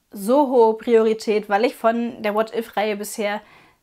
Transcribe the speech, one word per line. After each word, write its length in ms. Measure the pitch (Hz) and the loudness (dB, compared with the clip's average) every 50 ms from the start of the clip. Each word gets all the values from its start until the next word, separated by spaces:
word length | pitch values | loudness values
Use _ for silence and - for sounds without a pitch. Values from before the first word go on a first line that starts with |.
| _ _ | _ _
so 360 | - 208 196 208 254 294 294 254 | -16 -10 -2 2 2 2 4 4
hohe 300 | 269 247 226 220 220 220 | 4 4 4 4 2 0
Priorität, 720 | - 247 233 226 220 220 220 220 - 233 208 214 208 - | 0 2 4 4 4 4 0 -2 -2 -2 -2 -2 0 0
weil 160 | 202 202 233 | 0 0 0
ich 100 | 277 - | 0 -2
von 480 | - - 220 233 233 233 233 - - 220 | 0 0 0 0 0 -4 -6 -8 -6 -6
der 100 | 208 202 | -2 -2
What-If-Reihe 640 | 214 220 220 - - 226 - - 202 208 214 208 | -2 -2 -2 -4 -8 -8 -6 -4 -4 -2 -2 -4
bisher 460 | 202 208 - - - 208 202 208 214 - _ - - _ _ _ _ | -6 -8 -10 -8 -6 -4 -4 -4 -6 -10 _ -20 -20 _ _ _ _